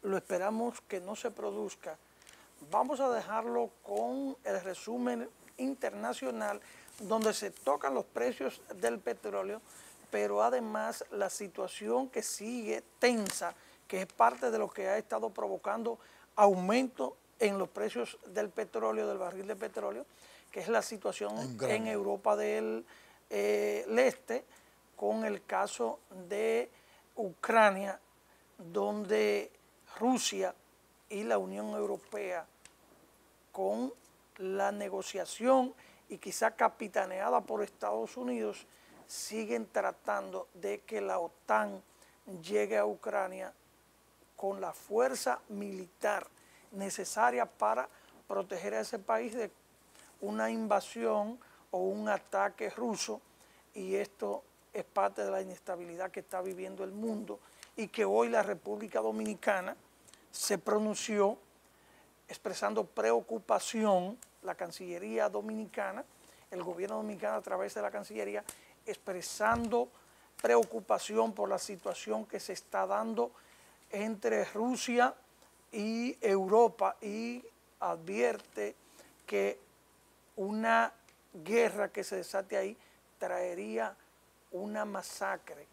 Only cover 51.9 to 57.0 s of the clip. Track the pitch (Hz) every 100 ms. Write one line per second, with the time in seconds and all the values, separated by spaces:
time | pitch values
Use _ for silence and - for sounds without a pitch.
51.9 | 202 214 196 - 196 202 - 214 226 240
52.9 | 202 - 214 _ _ - - _ - 190
53.9 | 196 202 _ 196 202 - _ _ 214 -
54.9 | - 196 196 202 190 190 180 - 175 175
55.9 | 170 185 196 185 185 185 180 190 190 190
56.9 | 202